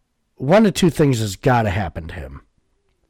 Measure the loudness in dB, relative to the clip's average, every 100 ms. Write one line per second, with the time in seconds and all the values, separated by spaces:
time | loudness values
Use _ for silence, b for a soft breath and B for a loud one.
0 | _ _ _ -8 2 4 4 2 2 2
1 | 2 0 -4 -4 0 2 0 -2 -6 -8
2 | -14 -14 -14 -18 -20 _ _ _ _ _
3 | _